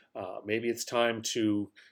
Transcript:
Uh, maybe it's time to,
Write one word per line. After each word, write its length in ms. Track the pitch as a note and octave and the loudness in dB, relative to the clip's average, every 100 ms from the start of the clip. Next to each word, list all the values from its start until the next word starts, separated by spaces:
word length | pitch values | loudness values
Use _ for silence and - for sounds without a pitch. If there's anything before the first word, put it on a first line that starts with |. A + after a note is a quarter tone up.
| _ | _
Uh, 240 | A#2 F#2 - | -10 -8 -8
maybe 240 | G2+ A2+ A#2 | -2 0 0
it's 160 | A2+ | -2
time 380 | - A#2+ A#2+ A2+ | 0 2 2 2
to, 480 | - A#2+ G#2+ G#2 G2 - - | -2 0 2 2 -2 -10 -20